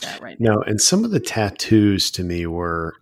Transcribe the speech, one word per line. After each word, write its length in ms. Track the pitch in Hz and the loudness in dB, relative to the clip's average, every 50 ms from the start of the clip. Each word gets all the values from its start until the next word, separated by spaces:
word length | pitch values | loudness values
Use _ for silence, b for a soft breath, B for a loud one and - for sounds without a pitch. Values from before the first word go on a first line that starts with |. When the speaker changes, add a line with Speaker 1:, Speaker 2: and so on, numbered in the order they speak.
Speaker 1:
that 200 | - - - - | -10 -10 -10 -12
right 180 | - - - - | -14 -12 -4 0
now. 160 | 117 113 104 | 2 2 2
Speaker 2:
No, 60 | 107 - | 2 0
and 160 | - 107 104 | -2 0 0
some 240 | - - 180 202 226 | 2 2 2 2 2
of 60 | 233 | 0
the 80 | 202 139 | 0 -2
tattoos 920 | - - - 113 104 98 - - - - 113 107 104 101 98 92 - - | -2 -4 -2 -2 -2 -2 -4 -4 0 4 4 6 6 6 4 2 0 -4
to 120 | - - 90 | -4 -6 -4
me 220 | 87 87 87 85 | -4 -4 -4 -4
were, 500 | 82 82 87 87 85 82 82 82 82 - - | -4 -4 -4 -4 -4 -4 -4 -4 -6 -8 -10